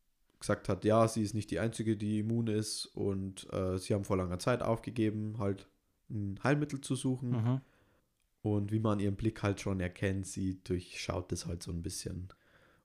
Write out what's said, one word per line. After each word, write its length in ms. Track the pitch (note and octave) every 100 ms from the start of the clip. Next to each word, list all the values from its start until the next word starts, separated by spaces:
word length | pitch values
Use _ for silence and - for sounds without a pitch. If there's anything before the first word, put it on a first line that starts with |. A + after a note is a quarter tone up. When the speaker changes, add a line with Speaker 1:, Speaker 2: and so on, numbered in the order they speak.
| _ _ _ -
Speaker 1:
gesagt 300 | - G#2 -
hat, 160 | F#2 G#2
ja, 220 | A2+ A2+
sie 140 | A2+
ist 120 | G2+
nicht 180 | G#2 -
die 80 | E2
Einzige, 380 | A2+ A2+ A2 G#2+
die 220 | G#2 G#2+
immun 280 | G#2+ A#2 A2+
ist 380 | G#2+ G#2+ - -
und, 640 | G2 G2+ G2 F#2+ F#2+ -
äh, 240 | F#2+ F#2 F#2+
sie 160 | -
haben 120 | G#2 G2
vor 120 | F#2+
langer 220 | F2+ F2+
Zeit 240 | - A#2
aufgegeben, 720 | F#2 A2+ - A2+ G#2+ G#2+ G#2+ A2+
halt 300 | G2+ G2 - _ _ _ -
ein 300 | G#2+ G2+ F#2+
Heilmittel 380 | B2+ D3 D3 C3+
zu 140 | - B2+
suchen. 340 | C3+ B2+ B2
Speaker 2:
Mhm. 300 | B2 A2+ C3+ - _ _ _ _ _ _ _
Speaker 1:
Und 300 | G#2+ G#2 G#2
wie 80 | A2
man 220 | A2 G#2
ihren 160 | G2+ G2+
Blick 260 | A2 -
halt 160 | G#2 G2
schon 220 | G2+ F#2+
erkennt, 440 | F2+ - G2+ G2 F#2+
sie 380 | G2 F#2+ F#2
durchschaut 680 | - A#2+ - - - F#2+ E2+
es 120 | F2 E2+
halt 160 | E2+
so 100 | -
ein 80 | E2+
bisschen. 480 | F#2 - F2+ F#2 F#2 - _ - _ _